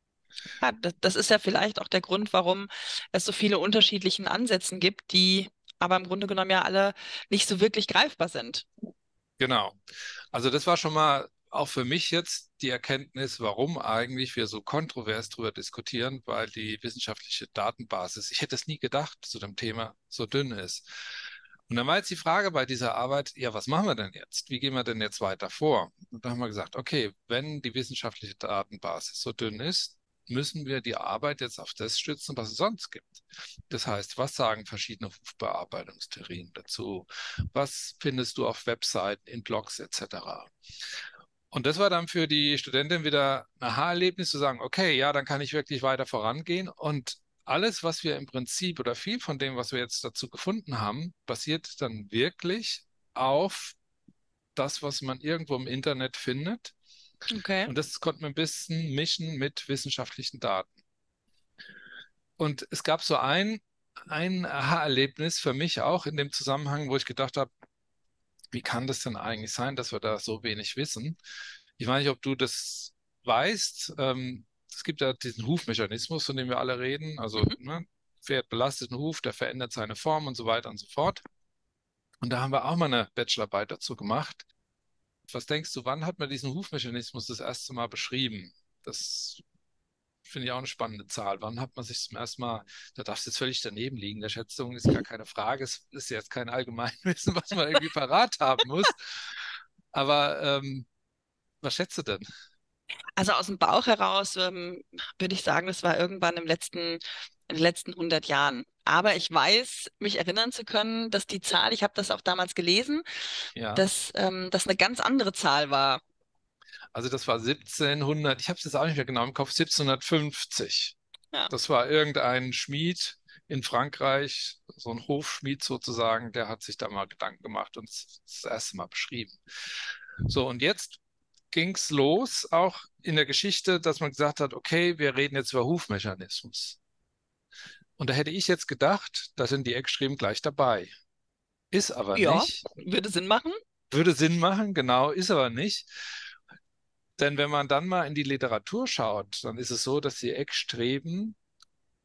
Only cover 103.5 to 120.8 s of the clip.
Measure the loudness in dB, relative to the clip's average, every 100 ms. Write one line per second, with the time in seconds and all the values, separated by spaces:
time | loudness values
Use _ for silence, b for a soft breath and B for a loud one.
103.5 | 2 6 6 6 6 6 2 0 0 0
104.5 | -2 -8 -10 -14 -14 B -4 -2 0 2
105.5 | 2 2 0 2 2 0 2 0 2 0
106.5 | 0 -2 -4 -4 -4 B B B _ -6
107.5 | 2 4 2 -4 -4 0 2 2 4 4
108.5 | 2 -6 _ 4 6 6 4 4 4 6
109.5 | 6 4 -6 -10 -4 -2 0 0 0 0
110.5 | -2 0 0 2 0 0 0 0 -4 2
111.5 | 4 4 4 0 0 -2 0 2 2 0
112.5 | 0 4 4 4 -2 -2 B B B B
113.5 | -6 0 4 4 2 -2 0 0 0 0
114.5 | 0 2 4 4 4 4 4 2 2 4
115.5 | 4 4 4 4 2 _ _ _ _ _
116.5 | _ B B B -6 -4 -2 0 0 2
117.5 | -2 -2 0 2 2 2 2 2 0 -2
118.5 | -4 0 2 2 2 0 0 0 0 0
119.5 | 2 2 2 4 2 4 2 2 -4 -4
120.5 | -4 0 0